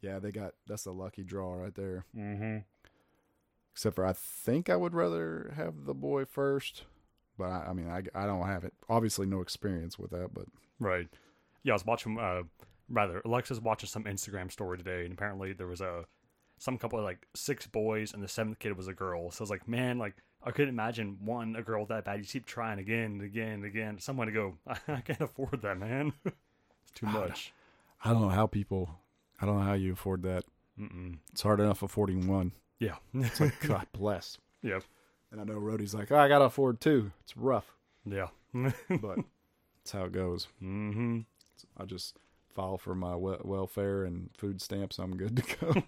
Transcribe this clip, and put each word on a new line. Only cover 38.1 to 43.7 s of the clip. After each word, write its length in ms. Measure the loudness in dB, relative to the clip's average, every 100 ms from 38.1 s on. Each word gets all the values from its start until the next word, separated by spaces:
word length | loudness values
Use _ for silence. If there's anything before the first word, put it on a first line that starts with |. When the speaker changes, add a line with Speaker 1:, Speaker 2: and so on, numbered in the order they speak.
| -4 -4 -8 _
Speaker 2:
<laughs> 0 |
Speaker 1:
But 640 | -2 0 -2 -2 -2 -2 -4 -6 _ _ _ _ _
that's 80 | -10
how 140 | -4 -2
it 60 |
goes. 340 | 0 0 -2 -6 -8
Speaker 2:
Mm-hmm. 560 | -6 -4 -2 0 0 0 -4 _ _ -20 -18 -12
Speaker 1:
I 60 | -10
just 320 | -8 -10 -14 _ _ _
file 240 | -6 -4 -4
for 160 | -4 -2
my 200 | -2 -2
we-, 220 | -2 -2
welfare 600 | -4 -2 -2